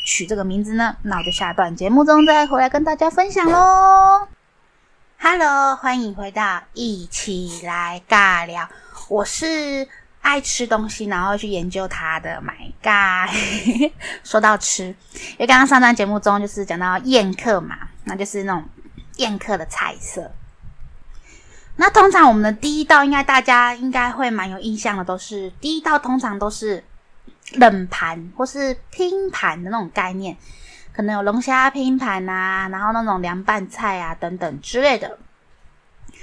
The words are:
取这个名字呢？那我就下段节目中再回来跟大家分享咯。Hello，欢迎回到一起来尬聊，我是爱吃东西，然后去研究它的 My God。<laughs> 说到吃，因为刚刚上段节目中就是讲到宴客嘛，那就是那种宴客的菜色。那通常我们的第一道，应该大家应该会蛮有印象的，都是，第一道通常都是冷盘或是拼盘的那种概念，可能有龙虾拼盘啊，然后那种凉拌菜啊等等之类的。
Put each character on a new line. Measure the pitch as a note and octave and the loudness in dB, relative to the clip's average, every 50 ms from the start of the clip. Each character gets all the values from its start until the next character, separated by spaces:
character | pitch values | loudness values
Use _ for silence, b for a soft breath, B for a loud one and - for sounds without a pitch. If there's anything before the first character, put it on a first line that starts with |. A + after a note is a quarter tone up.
| F4 | -4
取 | - - - F#3 | -4 -4 -4 -4
这 | E3+ A3 | -4 -4
个 | G3+ F#3+ | -4 -4
名 | F#3+ F#3+ G3+ | -2 -2 -2
字 | G#3 G#3+ A3 | -4 -2 -2
呢？ | A3+ A#3 A3 - - | -2 -2 -2 -2 -6
那 | - G#3 F#3+ F3 | -6 -4 -4 -4
我 | E3 | -4
就 | F3 | -4
下 | F3+ - G3 F3+ | -4 -4 -4 -4
段 | E3+ - F#3 E3+ E3+ | 0 0 0 -2 -2
节 | - F3+ G3 | -4 -2 2
目 | A#3 C#4 D4 | 4 4 6
中 | D4 D4+ D4+ D4+ | 6 6 6 6
再 | D#4 D4+ D4+ D4 | 6 6 4 2
回 | C#4+ C4+ B3+ | 2 2 0
来 | C4 C4 | 2 2
跟 | - C#4+ D#4 | 0 0 0
大 | D#4+ D#4 | 0 0
家 | D#4 D#4+ D#4+ | 0 0 0
分 | D#4+ F4+ F#4 G4+ | 2 0 0 0
享 | F#4+ F#4+ F4 | 0 0 2
咯。 | E4 E4+ F4 F#4 F#4 F#4+ F#4+ F#4+ F#4+ F#4+ F#4+ F#4+ F#4+ G4 G4+ G4+ G4+ - _ _ _ _ _ _ _ _ _ _ _ _ _ _ _ _ _ | 4 4 6 6 6 6 8 8 8 8 8 8 8 6 4 2 -4 -14 _ _ _ _ _ _ _ _ _ _ _ _ _ _ _ _ _
Hello， | - E4 F4+ F4+ D#4+ D4 C#4 C#4 C#4 C4+ C4+ | 2 2 2 4 2 2 2 2 2 2 0
欢 | C4 - B3+ B3+ B3 | 0 -2 -2 -2 -2
迎 | A#3 G#3+ G3+ | -4 -6 -8
回 | A3 G3+ G3 | -10 -12 -8
到 | G3 G#3+ G#3+ G3 F#3 E3+ - _ | -4 -4 -2 -2 -4 -6 -10 _
一 | - A3 A#3+ A#3 G#3 F#3 F3 - | -12 -8 -6 -6 -6 -8 -10 -12
起 | - - - G#3+ F#3+ F3+ F3+ F3 E3+ E3+ F3+ | -10 -10 -8 -6 -6 -8 -8 -10 -12 -12 -10
来 | F3 E3+ F3 F3 E3+ F3 F3+ _ _ | -8 -6 -4 -6 -6 -8 -12 _ _
尬 | A3+ G#3 G3 F#3+ F#3 E3+ E3+ | 4 6 6 6 4 2 -2
聊， | E3+ E3+ E3+ E3 - B B B B B B B | -4 -8 -10 -10 -10 B B B B B B B
我 | B - G#3 | B -2 -2
是 | G3 - - - D#4+ D#4+ D#4+ D#4 D4 C#4+ C#4 C4+ C4+ B B B B B _ _ | -2 -2 -6 -6 -4 -4 -4 -4 -4 -4 -6 -6 -8 B B B B B _ _
爱 | - C#4+ C#4+ C#4+ | -2 -2 -2 0
吃 | C#4 - - - A#3+ | -2 -6 -6 -6 -2
东 | A3 A3+ A3 G#3+ G#3+ | -2 -2 -2 -2 -6
西， | - - A3 | -8 -8 -6
然 | G3+ G3 F3+ | -4 -4 -2
后 | F3+ G3 G3+ | -2 -2 -2
去 | G#3 G#3+ | -4 -4
研 | G#3 G3 F3 E3+ F3+ | -6 -6 -4 -6 -6
究 | F3+ F#3+ F#3+ | -6 -6 -6
它 | F#3 - - - D#3+ D#3+ D#3+ | -6 -8 -8 -6 -6 -6 -6
的 | E3 E3 E3 - | -8 -10 -12 -10
My | - - - - - - - - | -12 -12 -14 -12 -16 -16 -16 -6
God。 | - A3 G#3 G3+ G3 F#3+ F#3 F#3 F#3 F#3+ G3 G#3+ G#3 G3+ G3+ G#3+ - A3+ A#3 A#3 D4 D#4 - - | -2 0 2 2 2 2 0 -2 -2 -4 -4 -6 -6 -6 -6 -2 -2 -2 0 0 0 -2 -2 -8
<laughs> | - - - - - | -14 -14 -14 -14 -10
说 | - - G#3+ | 0 0 2
到 | G#3+ G#3+ G#3+ | 4 4 2
吃， | G3+ - - - - F#3 | 2 -2 -4 -4 -4 -6
因 | F#3 F#3 _ _ - - - - - - - | -10 -12 _ _ -20 -20 -18 -16 -16 -6 -4
为 | A#3 | 2
刚 | A#3+ C4 B3+ | 4 6 6
刚 | C4+ | 6
上 | C4+ C#4 B3+ | 6 6 6
段 | B3 A#3+ A#3+ | 6 6 4
节 | A3 G3+ | 2 0
目 | G3 G#3 G#3 | -2 -2 0
中 | - G#3+ G3+ G3+ | 0 2 0 0
就 | G#3 | -2
是 | G#3 - G3+ G3 | -4 -6 -8 -8
讲 | G3 E3+ F3 | -6 -6 -4
到 | F3+ F#3 F3+ F#3 | -2 -2 -2 -2
宴 | - B3+ C4 A#3+ G3+ F#3+ F#3 | 0 2 2 4 4 2 -4
客 | - - A#3+ G#3 F3+ | -4 -2 0 0 0
嘛， | D#3 - - - - - - - - | -2 -6 -12 -12 -14 -16 -16 -12 -10
那 | G#3+ F#3 | -10 -8
就 | F#3+ G3+ | -8 -8
是 | G3+ - G3+ G3 | -8 -6 -8 -6
那 | G3+ F#3 | -4 -6
种 | E3 D#3 - - - - - - - - - - - | -6 -6 -10 -18 -20 -20 -20 -20 -20 -20 -18 -8 -6
宴 | C4 A3 G3+ F#3+ | -6 -4 -4 -6
客 | - - G#3 F3 | -4 -6 -6 -6
的 | E3 | -6
菜 | - - - - - - - | -8 -6 -6 -6 -6 -6 -10
色。 | - - - - E3 - - - - - - _ - - - - - - - - - - b b b b b b b b b b b b b | -14 -12 -12 -12 -12 -12 -16 -16 -18 -18 -20 _ -20 -18 -16 -16 -16 -16 -16 -20 -18 -18 b b b b b b b b b b b b b
那 | - E4+ G4+ | 2 2 6
通 | - G#4+ F#4+ G4 | 8 8 8 8
常 | F4+ F4+ D#4+ | 8 8 8
我 | C4 | 8
们 | A3 G#3 | 8 6
的 | G#3+ G#3+ | 2 0
第 | G#3+ G#3+ - D4 D4 D4+ | 0 -2 -4 -2 -2 -2
一 | D4+ | 4
道， | - D#4+ D4 C#4 | 6 6 6 6
应 | C#4 | 4
该 | C#4+ C#4 | 2 0
大 | C#4 C#4+ C4+ C4 | 2 4 2 2
家 | B3+ B3+ B3 A#3+ A#3+ A#3+ B3 | 4 6 4 4 4 2 0
应 | A#3+ B3 C4 | -4 -6 -2
该 | B3+ B3+ B3 B3 | -2 0 -2 -2
会 | A#3 A#3 C4 A#3+ | -2 -4 -4 -2
蛮 | A3+ G#3 F#3 F#3+ | -2 -4 -6 -8
有 | F#3+ F#3+ | -8 -8
印 | G3 A3+ G#3+ | -8 -8 -8
象 | G#3+ - A3+ G#3 | -4 -4 -4 -4
的， | F#3+ F3+ | -4 -4
都 | F3+ F#3 F#3 | -6 -6 -8
是， | - - G#3+ G3+ F#3+ F#3 - - | -8 -12 -10 -10 -10 -10 -14 -10
第 | - D4+ D#4+ | -6 -6 -6
一 | D#4+ | -4
道 | D4+ D#4+ D#4 D4 | -2 0 0 0
通 | D4 B3+ B3+ C4 | 0 -2 -4 -2
常 | B3+ A3+ G3+ G3+ | -2 -4 -6 -6
都 | G#3 G#3 | -6 -6
是 | G#3 - A3 G#3+ G3 E3+ - _ - - _ _ _ - - - - _ _ - | -6 -6 -6 -6 -6 -6 -8 _ -20 -20 _ _ _ -20 -20 -20 -20 _ _ -10
冷 | - C4 B3 A3+ G3 F#3+ F#3 F3+ | 4 6 6 6 6 2 -6 -8
盘 | - - F3+ E3 E3 E3 E3 F3 - - | -6 -6 -6 -6 -8 -10 -14 -16 -6 -6
或 | C4 | -6
是 | C4 - C#4 C#4 C4+ B3+ B3+ - - | -6 -4 -6 -4 -4 -4 -6 -12 -18
拼 | - - F#4 F4+ F#4 G4 G4 F#4+ | -6 -4 -2 -2 -2 -4 -4 -4
盘 | - - - F3 D#3 F3 | -4 -2 -2 -2 -2 -4
的 | F3 F#3 | -8 -6
那 | G#3+ A#3 | -6 -6
种 | F#3 E3 | -6 -4
概 | - G#3+ F#3 F#3 F#3 | -4 -4 -4 -4 -6
念， | F#3+ F#3+ F3+ F3 b b b b b b b b b b b | -8 -10 -10 -12 b b b b b b b b b b b
可 | - - G#3 | -8 -4 -4
能 | G#3 G#3+ | -2 -2
有 | G3+ | -2
龙 | G3+ G#3 G#3 B3 | 0 0 0 0
虾 | A#3+ C4+ C4 C4 C4 C4+ | 0 0 2 2 2 2
拼 | C4+ C#4 C4 C4 C4 | 0 0 0 0 0
盘 | C4 C4+ A3+ G3 F#3+ F#3 F#3 | 0 0 -2 -4 -4 -4 -4
啊， | F#3 F#3 F#3 F#3+ F#3+ F#3+ F#3+ F#3+ | -4 -2 -2 -2 -2 -2 -4 -6
然 | F#3+ F#3+ G#3 | -6 -2 -2
后 | G#3+ | -2
那 | A3+ A3+ A3+ | -2 -2 -2
种 | A3 G3 F3+ | -2 -2 -2
凉 | F3 F3 F3+ F#3 F#3+ | -4 -6 -6 -4 -2
拌 | - G#3 G#3 F#3+ F3+ | -2 -2 -2 -4 -10
菜 | - - A3+ G#3 F#3+ F3+ | -10 -6 -4 -4 -4 -4
啊 | F3 D#3+ E3 | -6 -8 -8
等 | - - E3+ F3+ | -8 -8 -8 -6
等 | F3 F3+ D#3+ C#3 D3 | -6 -8 -8 -8 -10
之 | - - - A#3+ | -12 -6 -2 2
类 | C4+ D4 B3+ G3+ | 2 2 2 0
的。 | - D#3+ - _ - - _ _ _ _ _ _ _ - _ _ _ _ _ _ - B B B | -4 -10 -14 _ -20 -20 _ _ _ _ _ _ _ -20 _ _ _ _ _ _ -20 B B B